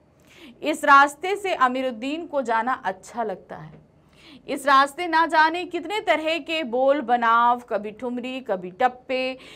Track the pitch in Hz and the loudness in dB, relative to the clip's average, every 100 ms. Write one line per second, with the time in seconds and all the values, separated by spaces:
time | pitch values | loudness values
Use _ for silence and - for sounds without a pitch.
0 | _ _ _ - 311 - 285 311 294 277 | _ _ _ -20 -20 -8 -6 -2 6 8
1 | 285 - 359 403 403 330 254 262 262 226 | 6 2 -6 -4 -4 0 0 0 -4 -6
2 | 262 311 339 285 233 226 226 254 185 190 | -8 -8 -4 -4 -2 -2 -2 -4 -6 -8
3 | - 240 220 180 - 175 156 156 _ _ | -12 -8 -6 -8 -14 -18 -18 -20 _ _
4 | _ _ - 277 - 269 269 269 277 277 | _ _ -20 -20 -10 -4 4 4 4 -2
5 | 359 320 330 320 320 339 359 339 302 415 | -2 0 2 4 2 2 -6 -8 -6 -4
6 | 415 302 311 330 - 320 269 240 269 285 | 0 0 0 -4 -4 -6 -2 0 2 2
7 | 233 240 226 233 240 247 240 226 214 208 | 2 0 4 4 4 2 -2 -6 -6 -10
8 | 247 247 247 254 254 196 180 180 254 - | -8 -8 -8 -10 -6 -6 -6 -2 -2 -2
9 | - 254 254 254 - | -6 -4 -4 -8 -16